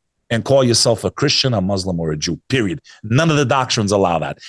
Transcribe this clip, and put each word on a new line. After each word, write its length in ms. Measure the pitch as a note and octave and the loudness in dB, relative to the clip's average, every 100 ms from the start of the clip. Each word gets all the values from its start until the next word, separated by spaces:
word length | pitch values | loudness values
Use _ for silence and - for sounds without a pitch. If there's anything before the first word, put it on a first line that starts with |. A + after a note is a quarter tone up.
| _ _ - | _ _ -6
and 140 | A#2 | -4
call 180 | - C3+ | 2 4
yourself 400 | C3 A2 B2+ A2 | 4 2 2 0
a 60 | G2 | -2
Christian, 420 | - C#3+ - C3+ | -2 -2 0 0
a 80 | A2+ | 0
Muslim, 380 | F#2 G2 F#2 E2+ | 0 -2 -4 -4
or 140 | D#2+ | -4
a 40 | D2+ | -4
Jew, 240 | D2+ D#2 - | -4 -6 -4
period. 320 | C3+ G#2 D#2 - - | -2 -2 -6 -12 -14
None 280 | G#2+ B2 E3 | -2 0 2
of 60 | D3 | 2
the 80 | |
doctrines 460 | C3+ C#3 B2 - G2+ | 2 0 0 -2 2
allow 260 | G2+ F#2 E2 | 2 2 0
that. 180 | D2 - | -4 -10